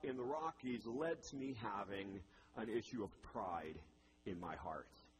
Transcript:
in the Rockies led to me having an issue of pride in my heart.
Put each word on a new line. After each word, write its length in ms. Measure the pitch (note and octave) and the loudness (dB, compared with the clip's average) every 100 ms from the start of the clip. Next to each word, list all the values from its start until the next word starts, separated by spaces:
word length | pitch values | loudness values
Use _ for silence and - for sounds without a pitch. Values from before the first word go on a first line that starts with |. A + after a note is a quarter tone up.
in 140 | D3 C3 | 0 2
the 80 | |
Rockies 580 | B2 D3+ D#3+ - B2+ A#2+ A2 | 2 2 0 0 0 0 2
led 360 | B2 D#3+ E3 - | 2 4 2 -2
to 60 | C#3 | -2
me 180 | C3+ B2 | -2 0
having 600 | A2 G2+ G2 G2 G2 G2 F2 - - - | 2 2 0 0 0 -4 -8 -16 -10 -2
an 120 | A2+ | 2
issue 360 | A2+ - B2 | 2 2 0
of 60 | G2 - | -2 -4
pride 560 | - A#2 G2 E2+ D#2 D#2 - - - - - | -8 -2 0 0 0 -6 -10 -20 -20 -10 -4
in 120 | F2 | -2
my 160 | E2+ D#2+ | -2 -2
heart. 320 | E2 D#2 B1+ - - | -2 -4 -6 -16 -20